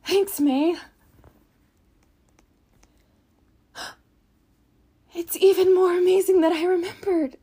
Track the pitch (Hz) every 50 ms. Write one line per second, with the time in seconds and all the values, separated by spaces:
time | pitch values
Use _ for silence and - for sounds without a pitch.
0 | _ - 359 392 392 392 - - 294 285 254 269 302 339 349 - - - _ _
1 | _ _ _ _ _ - _ _ _ _ _ _ _ _ _ _ _ _ _ _
2 | _ _ _ _ _ _ _ _ _ _ _ _ _ _ _ _ _ _ _ _
3 | _ _ _ _ _ _ _ _ _ _ _ _ _ _ _ - - - - _
4 | _ _ _ _ _ _ _ _ _ _ _ _ _ _ _ _ _ _ _ _
5 | _ _ - 349 339 - - - - 392 381 359 370 370 381 370 370 359 349 359
6 | 359 370 370 381 370 - 381 359 320 320 349 311 330 359 370 339 339 392 - -
7 | - 392 359 330 302 262 - _